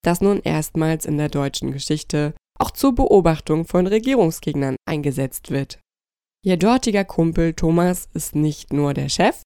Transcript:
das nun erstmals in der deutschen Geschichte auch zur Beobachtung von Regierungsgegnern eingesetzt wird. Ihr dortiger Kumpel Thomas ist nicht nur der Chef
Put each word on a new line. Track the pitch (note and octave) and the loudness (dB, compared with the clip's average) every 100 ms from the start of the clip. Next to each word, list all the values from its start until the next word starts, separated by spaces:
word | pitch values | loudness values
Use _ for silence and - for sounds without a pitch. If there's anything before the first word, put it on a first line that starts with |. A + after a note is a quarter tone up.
das | F3 F3 | -2 0
nun | G3 G3+ | 0 0
erstmals | - D#3 D#3 D#3+ D#3+ D#3+ | -2 -4 -4 -2 -2 -2
in | - D3 | -4 -2
der | D3+ | -2
deutschen | C#3+ C#3 - C3+ | -2 -4 -4 -6
Geschichte | C3+ - D3+ - D3+ D3 - _ - | -8 -4 -4 -2 -4 -4 -6 _ -6
auch | - | -6
zur | - C#4 | 0 0
Beobachtung | A#3+ C4+ G3 E3+ D#3 - D#3 E3 | 2 4 6 4 0 -2 -2 0
von | F3+ F3+ | 0 2
Regierungsgegnern | G#3+ B3 C4+ E3 - - C#3+ C3+ C3 - | 0 0 2 2 0 -6 -2 -4 -4 -6
eingesetzt | D#3 C#3+ C3+ C3+ - - | -4 -2 -2 -6 -8 -6
wird. | C#3 C3+ - _ _ _ _ _ _ | -6 -6 -12 _ _ _ _ _ _
Ihr | F#3 F3+ | 0 2
dortiger | G3 B3+ A#3+ G3+ | 4 4 2 0
Kumpel | G3 - E3 E3 E3 | -2 0 0 2 0
Thomas | D#3+ D#3+ E3+ F3+ F3+ - | 0 2 4 2 0 -6
ist | E3+ - | -10 -6
nicht | D3 D3+ D3 - | 0 0 -2 -4
nur | C#3+ C#3+ | -2 0
der | C#3 C#3 | -2 -4
Chef | - G#3 - | 0 0 0